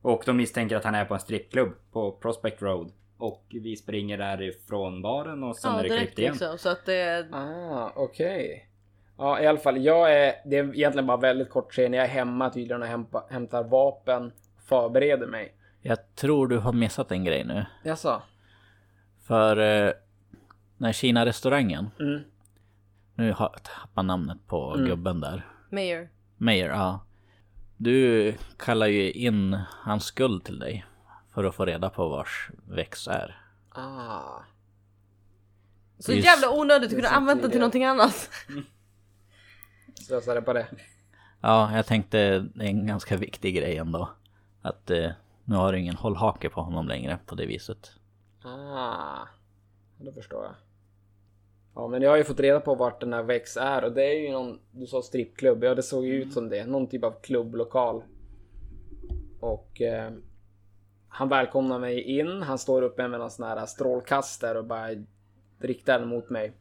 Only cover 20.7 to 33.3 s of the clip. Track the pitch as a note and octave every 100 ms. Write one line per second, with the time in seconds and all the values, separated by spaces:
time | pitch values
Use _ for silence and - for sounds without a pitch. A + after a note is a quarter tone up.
20.7 | _ A#2 A2 C3 A#2+ A#2 - C3 C#3+ A#2
21.7 | D2+ G#2 - C#3+ D3 D3 _ _ _ _
22.7 | _ _ _ _ - A2+ F#2+ A2 - -
23.7 | - - - F#2+ F#2 D2+ F#3 _ F2 C2
24.7 | D#2+ C3 F2 F2+ F2 C#2+ F2+ - - _
25.7 | G3 F#3 E3 E3+ _ _ _ A2+ G2+ F2+
26.7 | G#2 F#2 F#2+ - _ _ _ _ - -
27.7 | - A#2 B2+ B2+ A2+ G#2+ G2+ - - -
28.7 | A2+ G#2+ G#2 F#2+ F#2+ A#2+ G#2+ F#2+ G2 F#2
29.7 | - - G#2 - - C3 F#2 - - B1
30.7 | G#2+ - _ _ - _ - G2 - F#2
31.7 | E2 F#2 - E2+ C#2+ - - - - -
32.7 | F#2 - - - G2 -